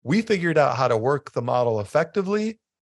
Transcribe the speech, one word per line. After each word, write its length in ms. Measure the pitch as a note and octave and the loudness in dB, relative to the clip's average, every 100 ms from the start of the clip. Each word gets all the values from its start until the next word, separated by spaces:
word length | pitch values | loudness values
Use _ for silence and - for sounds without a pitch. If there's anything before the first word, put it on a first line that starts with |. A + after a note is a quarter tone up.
we 200 | A#2 G3+ | -2 0
figured 360 | A3 F#3+ E3+ D3+ | 0 0 2 2
out 180 | C3+ A#2+ | 2 2
how 120 | B2+ | 2
to 80 | A2+ | 2
work 360 | B2 C#3+ - | 0 -2 -4
the 100 | B2+ | -6
model 380 | A#2+ B2 A#2+ A2 | -2 0 0 -2
effectively, 800 | G2+ D3 D#3+ G#3 F#3 G#3 A3 A3 _ _ _ | 0 -2 0 -4 -2 -2 -4 -8 _ _ _